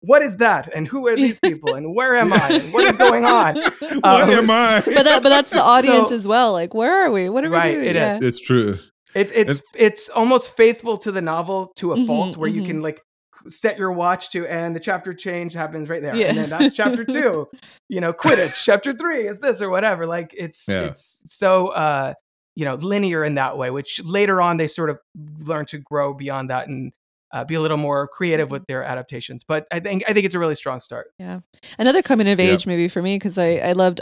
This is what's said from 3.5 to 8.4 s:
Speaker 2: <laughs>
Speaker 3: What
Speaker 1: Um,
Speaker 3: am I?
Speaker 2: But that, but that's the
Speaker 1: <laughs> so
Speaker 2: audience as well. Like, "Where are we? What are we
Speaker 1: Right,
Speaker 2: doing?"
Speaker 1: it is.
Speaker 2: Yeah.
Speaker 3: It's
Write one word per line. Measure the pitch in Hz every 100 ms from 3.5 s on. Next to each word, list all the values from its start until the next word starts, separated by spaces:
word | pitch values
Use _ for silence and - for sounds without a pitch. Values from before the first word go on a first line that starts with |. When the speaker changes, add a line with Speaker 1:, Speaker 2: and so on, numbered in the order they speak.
| 294
Speaker 2:
<laughs> | 359 -
Speaker 3:
What | 302 277
Speaker 1:
Um, | 202 196 285
Speaker 3:
am | 214 220
I? | 226 233 214
Speaker 2:
But | - 277
that, | 277 277
but | 277
that's | 277 277
the | 330
Speaker 1:
<laughs> |
so |
Speaker 2:
audience | 220 247 262 240 220
as | 240 196
well. | 233 233
Like, | 180 175
"Where | 220 247 381
are | 339
we? | 202 185
What | 240
are | 311
we | -
Speaker 1:
Right, | -
Speaker 2:
doing?" | 302 -
Speaker 1:
it | -
is. |
Speaker 2:
Yeah. | - 104
Speaker 3:
It's | 127 -